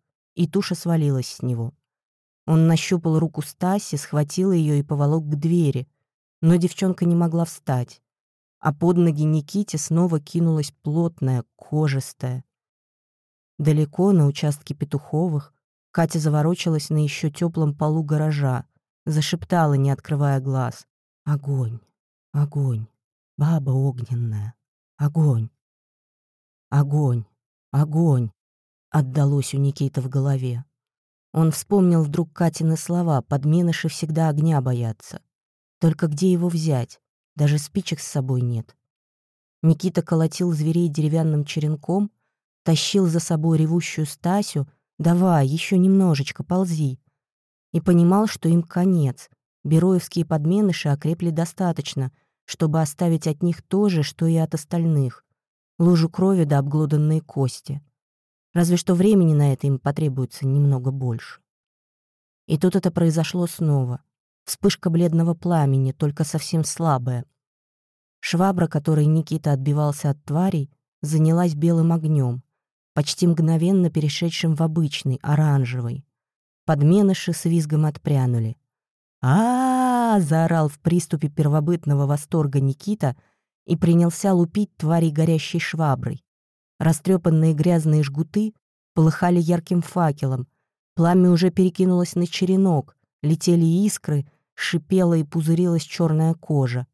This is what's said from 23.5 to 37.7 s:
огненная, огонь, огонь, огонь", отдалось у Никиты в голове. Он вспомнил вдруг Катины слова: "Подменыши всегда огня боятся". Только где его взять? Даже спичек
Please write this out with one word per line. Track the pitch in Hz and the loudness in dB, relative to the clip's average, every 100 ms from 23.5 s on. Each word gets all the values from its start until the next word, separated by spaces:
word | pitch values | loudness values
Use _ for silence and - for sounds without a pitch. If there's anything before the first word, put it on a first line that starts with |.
| 160 135 | 0 0
огненная, | 131 139 123 113 120 117 107 104 - _ _ _ - | 0 0 -4 -6 -6 -4 -6 -8 -12 _ _ _ -4
огонь, | 147 156 151 120 113 _ _ _ _ _ _ _ _ _ _ _ - | -2 2 2 2 -2 _ _ _ _ _ _ _ _ _ _ _ -4
огонь, | 147 143 147 143 120 110 _ _ _ _ | 0 0 0 0 -2 -6 _ _ _ _
огонь", | 139 151 156 170 131 117 - _ _ _ _ _ | -2 0 2 2 2 0 -8 _ _ _ _ _
отдалось | 151 131 131 139 143 131 | -2 -2 0 0 0 -2
у | 139 | -2
Никиты | 139 139 139 135 | -2 -2 -4 -4
в | 131 | -4
голове. | 139 139 135 127 120 135 _ _ _ _ _ _ | -2 -2 -2 -4 -8 -12 _ _ _ _ _ _
Он | 156 160 | 0 0
вспомнил | 156 - 202 180 170 | 0 0 2 4 2
вдруг | 151 156 165 | 0 -2 -4
Катины | - 170 151 160 160 | -2 -2 0 -2 -2
слова: | - 175 170 143 | -2 -2 0 -2
"Подменыши | - 143 143 165 175 160 165 | -2 -4 0 0 0 -2 -4
всегда | - 160 156 160 | -6 -6 -2 0
огня | 147 165 151 | 0 0 0
боятся". | 127 123 117 110 - - _ _ _ _ _ _ | 0 -2 -4 -8 -14 -20 _ _ _ _ _ _
Только | 165 156 170 | 0 0 -2
где | 147 185 | 0 0
его | 180 175 | 0 0
взять? | 170 160 135 120 - _ _ _ - | -2 -2 -2 -4 -10 _ _ _ -2
Даже | 147 151 | 0 0
спичек | 147 | -2